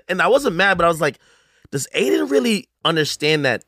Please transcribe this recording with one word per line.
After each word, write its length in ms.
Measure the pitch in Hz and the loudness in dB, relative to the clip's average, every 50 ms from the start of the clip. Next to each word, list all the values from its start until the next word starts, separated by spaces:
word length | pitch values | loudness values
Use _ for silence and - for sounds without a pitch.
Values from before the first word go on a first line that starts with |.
| _ | _
and 140 | - 185 185 | -6 -2 0
I 60 | 165 | 2
wasn't 280 | 185 247 277 285 240 165 | 2 2 2 2 0 -2
mad, 220 | 170 196 196 190 | 0 2 2 2
but 80 | 175 175 | 2 2
I 20 | |
was 140 | 170 165 156 | 0 2 0
like, 180 | 170 143 - _ _ _ _ _ _ _ _ _ _ - | -2 -4 -4 _ _ _ _ _ _ _ _ _ _ -8
"Does 160 | - 139 - - - | -8 -8 -8 -4 -4
Aiden 360 | 160 214 - 330 320 302 262 | -2 0 0 0 0 0 0
really 380 | 277 - 240 233 214 190 - _ _ _ - | 0 0 2 0 -2 -2 -4 _ _ _ -4
understand 580 | 156 165 160 151 - - - - 151 156 151 139 | -2 0 0 -2 -2 -4 -4 -2 0 0 0 0
that 220 | 131 110 - _ | 0 -2 -2 _